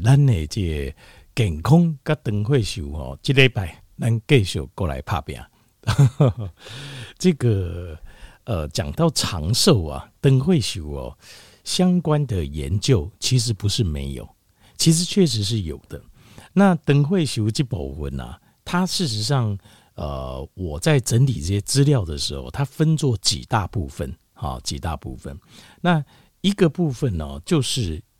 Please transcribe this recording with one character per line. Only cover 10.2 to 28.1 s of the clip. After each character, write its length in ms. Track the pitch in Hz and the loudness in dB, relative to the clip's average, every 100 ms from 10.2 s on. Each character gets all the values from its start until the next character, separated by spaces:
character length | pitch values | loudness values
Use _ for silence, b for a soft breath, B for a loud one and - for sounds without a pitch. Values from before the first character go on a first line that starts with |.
长 400 | 143 131 147 170 | 4 4 4 0
寿 260 | - 92 76 | 0 -6 -8
哦， 260 | 71 62 - B B B B | -8 -10 -14 B B B B
相 360 | - - 180 180 | -8 2 4 4
关 240 | 156 151 135 | 2 0 0
的 180 | 95 71 | -2 -4
研 340 | 76 69 101 | -6 -2 -2
究 320 | - 110 101 - | 2 2 0 -6
其 200 | - 127 | 0 0
实 160 | 117 110 | 0 -2
不 120 | 104 | -2
是 160 | - | 0
没 280 | 92 71 69 | -2 -2 -6
有， 180 | 64 - _ _ b b - | -10 -12 _ _ b b 0
其 160 | 165 | 2
实 100 | 165 | 4
确 220 | 180 208 170 | 2 2 2
实 180 | 110 | 2
是 180 | 101 113 | 0 -2
有 200 | 82 69 _ | -4 -8 _
的。 100 | 71 - B B B B | -18 -18 B B B B
那 220 | 185 196 165 - | 4 4 4 2
长 180 | 143 143 196 151 | 4 4 2 0
寿 240 | 117 107 | 0 0
这 140 | 110 | 0
部 320 | 127 90 69 73 | -2 -4 -6 -6
分 240 | 71 65 | -6 -6
啊， 200 | 60 87 b b | -10 -14 b b
它 220 | - 180 185 | -4 -2 -2
事 220 | - 151 | -2 -2
实 160 | 107 | -2
上， 340 | 107 139 110 101 b b b - | 0 0 0 -4 b b b -10
呃， 520 | 73 69 65 65 71 | -8 -6 -8 -10 -12
我 260 | - 87 73 | -8 -6 -2
在 200 | 160 143 | 2 2
整 260 | - 117 135 | 2 2 4
理 80 | |
这 140 | 80 78 | 0 -2
些 120 | 101 | -2
资 220 | - 135 | 0 2
料 220 | 143 135 82 | 4 2 0
的 100 | 71 | -6
时 160 | - 69 | -6 -6
候， 160 | 62 | -10
它 120 | - | -6
分 320 | 139 - 156 156 | -6 0 0 2
作 220 | 139 113 | 2 0
几 260 | - - - | 0 -2 -2
大 200 | 110 90 | -2 -2
部 200 | 104 69 | -4 -6
分， 280 | - 69 - _ | -6 -10 -10 _
好， 260 | - 73 64 | -10 -8 -6
几 180 | - 67 | -8 -6
大 180 | 80 76 | -6 -6
部 200 | 67 64 | -10 -12
分。 200 | - - B B B B | -12 -16 B B B B
那 220 | 175 160 - b b _ | 0 2 0 b b _
一 100 | 190 | -2
个 180 | 202 170 | 4 2
部 220 | - 160 | 4 -2
分 260 | 120 135 82 | 0 -2 -2
呢， 240 | 73 69 | -6 -10
就 200 | - 165 | 0 0
是 360 | 120 135 92 80 - | 0 -2 -4 -6 -12